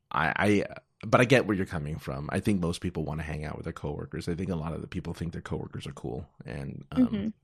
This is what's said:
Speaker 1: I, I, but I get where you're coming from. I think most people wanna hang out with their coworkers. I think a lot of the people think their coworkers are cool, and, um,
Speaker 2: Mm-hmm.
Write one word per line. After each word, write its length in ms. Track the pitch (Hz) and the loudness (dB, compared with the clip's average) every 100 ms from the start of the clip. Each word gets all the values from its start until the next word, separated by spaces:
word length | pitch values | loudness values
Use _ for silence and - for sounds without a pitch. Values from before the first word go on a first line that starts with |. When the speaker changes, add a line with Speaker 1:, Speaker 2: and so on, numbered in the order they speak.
| - | -4
Speaker 1:
I, 160 | - 78 - | 0 2 2
I, 280 | 101 104 - - - _ 110 | 4 4 2 -6 -16 _ 4
but 140 | 117 | 6
I 40 | |
get 220 | 123 127 98 | 8 6 6
where 100 | 98 | 2
you're 80 | |
coming 320 | 92 90 73 80 | 0 -2 -4 -6
from. 300 | - 67 73 | -6 -6 -2
I 80 | - | 0
think 200 | 113 101 | 2 4
most 200 | 85 85 | 2 0
people 240 | 92 85 | -2 -2
wanna 180 | 78 76 | -4 -4
hang 220 | 76 76 | -4 -4
out 100 | 76 - | -6 -6
with 80 | |
their 80 | 80 | -8
coworkers. 560 | 82 80 73 - - 82 | -6 -6 -6 -6 -6 -4
I 60 | |
think 160 | 82 95 | -2 -2
a 60 | 85 | -2
lot 180 | 78 | -2
of 60 | 76 | -6
the 80 | - | -6
people 260 | 90 82 | -6 -6
think 180 | 82 82 | -4 -6
their 80 | - | -6
coworkers 460 | - 78 - - - | -6 -6 -6 -8 -10
are 60 | |
cool, 360 | 69 65 60 - - | -8 -6 -6 -8 -14
and, 400 | - 71 69 - - | -10 -8 -8 -8 -4
um, 160 | 262 254 | 2 4
Speaker 2:
Mm-hmm. 220 | 214 214 - | 2 -4 -6